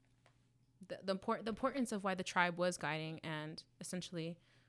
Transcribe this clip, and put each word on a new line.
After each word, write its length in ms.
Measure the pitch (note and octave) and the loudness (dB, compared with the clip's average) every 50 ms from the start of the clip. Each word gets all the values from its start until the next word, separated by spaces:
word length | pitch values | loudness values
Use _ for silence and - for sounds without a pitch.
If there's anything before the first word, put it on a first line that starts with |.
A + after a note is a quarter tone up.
| _ _ _ _ _ - _ _ _ _ _ _ _ _ _ - - - | _ _ _ _ _ -20 _ _ _ _ _ _ _ _ _ -18 -12 -10
the, 100 | - - - | -10 -6 -2
the 80 | F#3+ | -2
import-, 340 | F#3+ F#3+ - - A3 - G3+ | -2 0 0 -2 -2 0 0
the 40 | A3+ | -4
importance 420 | A3 - - C4 B3 C#4 B3 - | -4 0 0 0 2 2 0 2
of 120 | A3+ G3+ F#3 | 0 0 0
why 120 | G3 F#3 | 0 0
the 80 | F3+ F3+ | 0 0
tribe 340 | - - F#3+ F3 F3 E3+ E3+ | 2 6 6 6 6 6 4
was 200 | F3 F3+ F3 - | 2 2 2 2
guiding 420 | - D3 D#3 D#3 D#3 D#3+ D#3+ - - | 0 0 0 0 -2 -4 -6 -6 -4
and 400 | E3 D#3 D3+ D3+ D#3 D#3+ - - _ _ - | -4 -4 -4 -4 -6 -8 -10 -14 _ _ -12
essentially 580 | - - - F3+ E3+ - - E3+ D#3+ E3 E3+ - _ _ - - _ | -8 -6 -4 -4 -6 -4 -4 -4 -4 -4 -4 -8 _ _ -20 -20 _